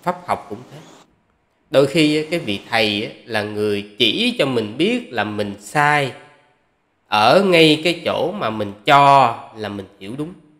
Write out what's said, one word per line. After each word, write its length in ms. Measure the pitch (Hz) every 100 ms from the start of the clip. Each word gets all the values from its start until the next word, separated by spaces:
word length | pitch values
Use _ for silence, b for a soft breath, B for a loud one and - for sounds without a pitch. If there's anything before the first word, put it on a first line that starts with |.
Pháp 240 | - 180 -
học 200 | 98 -
cũng 120 | 104 127
thế. 80 | 143 160 - _ _ _ _ _ _ _
Đôi 160 | 139 139
khi 300 | 165 151 151
á, 60 | 156
cái 100 | 170
vị 200 | 127 101 -
thầy 340 | 117 110 101
á, 80 | 123 -
là 180 | - 110
người 520 | 104 104 104 104 101 -
chỉ 380 | 113 131 240 240
cho 80 | 143
mình 300 | 123 107 117
biết 300 | 180 247 -
là 120 | 120
mình 300 | 104 104 104 101
sai 520 | - 151 147 147 139 120 - _ _ _ _ _ _ _ _
ở 360 | 107 110 160
ngay 360 | 196 175 160 151
cái 180 | 165 165
chỗ 280 | 110 101 143
mà 180 | 202 131
mình 220 | 110 104 98
cho 540 | - 139 143 139 127 110 - 110
là 120 | 104
mình 180 | 101 95 _
hiểu 140 | 98 131
đúng. 140 | 156 185 _ _